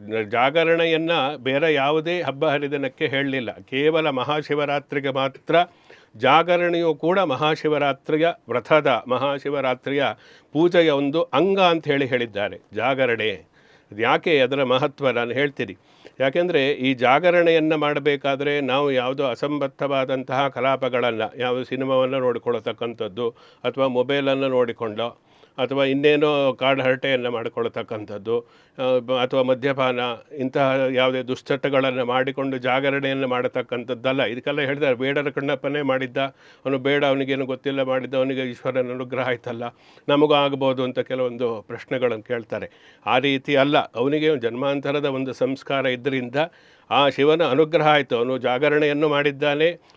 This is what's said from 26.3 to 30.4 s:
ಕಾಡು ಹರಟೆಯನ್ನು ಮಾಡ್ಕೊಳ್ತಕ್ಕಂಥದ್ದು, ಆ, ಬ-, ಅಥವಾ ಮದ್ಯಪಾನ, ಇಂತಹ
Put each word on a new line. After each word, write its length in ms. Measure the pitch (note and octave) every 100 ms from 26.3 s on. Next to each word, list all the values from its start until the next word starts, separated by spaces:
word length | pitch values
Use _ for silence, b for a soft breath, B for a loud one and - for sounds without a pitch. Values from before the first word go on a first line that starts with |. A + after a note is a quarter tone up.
| D3 C#3
ಕಾಡು 300 | B2+ C3 C3+
ಹರಟೆಯನ್ನು 480 | B2+ C3 C#3 C3 B2
ಮಾಡ್ಕೊಳ್ತಕ್ಕಂಥದ್ದು, 1080 | A#2+ A#2 A#2+ A#2 A#2+ A2 A2 G#2 G#2 G2+ A#2
ಆ, 580 | A#2 _ _ - B2+ B2+
ಬ-, 140 | A#2
ಅಥವಾ 300 | B2+ B2 C3+
ಮದ್ಯಪಾನ, 580 | B2+ B2+ C3+ C3+ B2+ B2 B2 A2+ -
ಇಂತಹ 420 | D3+